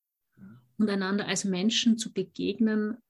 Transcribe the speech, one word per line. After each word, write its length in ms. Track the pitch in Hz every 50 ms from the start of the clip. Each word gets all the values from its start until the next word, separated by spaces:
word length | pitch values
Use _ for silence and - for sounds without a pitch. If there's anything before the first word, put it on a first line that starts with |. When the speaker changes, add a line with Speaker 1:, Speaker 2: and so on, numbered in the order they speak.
| _ _ _ _ _ _ _ -
Speaker 1:
Mhm. 220 | 98 95 117 123 - _ _ -
Speaker 2:
und 120 | 214 202
einander 380 | 202 196 190 185 202 208 202 -
als 180 | 190 190 -
Menschen 520 | 196 185 180 185 226 226 - - 240 220 226
zu 160 | - - -
begegnen 840 | 196 185 - - - 180 185 202 - 220 220 214 214 214 214 220 - _